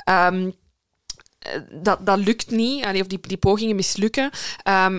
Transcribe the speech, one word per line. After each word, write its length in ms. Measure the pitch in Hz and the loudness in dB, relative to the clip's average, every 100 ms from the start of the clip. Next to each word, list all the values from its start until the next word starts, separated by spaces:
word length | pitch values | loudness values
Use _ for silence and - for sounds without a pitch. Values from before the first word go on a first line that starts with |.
Ehm, 460 | - 185 180 185 185 - _ _ _ _ - - _ _ | 2 4 4 2 -4 -8 _ _ _ _ -18 -18 _ _
eh, 140 | - 151 - 151 | -12 -10 -12 -4
dat, 240 | 196 185 190 | -2 0 2
dat 120 | 196 | 2
lukt 320 | 196 233 - | 2 0 -2
niet, 340 | 226 233 277 | -2 -2 -2
allee, 160 | 220 190 | -2 -2
of 60 | 190 | -4
die, 140 | 190 | -6
die 160 | - 185 | -8 0
pogingen 400 | 196 208 220 202 | 2 2 0 0
mislukken. 540 | 180 - 214 269 277 - - - | -2 0 0 0 -2 -4 -12 -4
Ehm, 360 | - 190 190 | 2 4 4